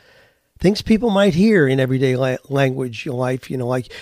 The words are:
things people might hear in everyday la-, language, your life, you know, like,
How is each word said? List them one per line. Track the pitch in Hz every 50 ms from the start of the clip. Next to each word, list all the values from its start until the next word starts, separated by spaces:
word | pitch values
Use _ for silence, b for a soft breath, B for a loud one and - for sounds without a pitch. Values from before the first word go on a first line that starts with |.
| b b b b b b b b b b b -
things | - 180 208 -
people | - - 220 208 247 233
might | 196 196 202 202 143
hear | 165 202 226 214 185 147 131
in | 135 135
everyday | 131 127 131 127 135 131 127
la-, | 127 135 131 127 - _ -
language, | 135 135 139 131 127 135 131 123 113 107 -
your | 160 123
life, | 123 127 127 131 123 - -
you | 143 131
know, | 120
like, | 123 127 127 123 - B B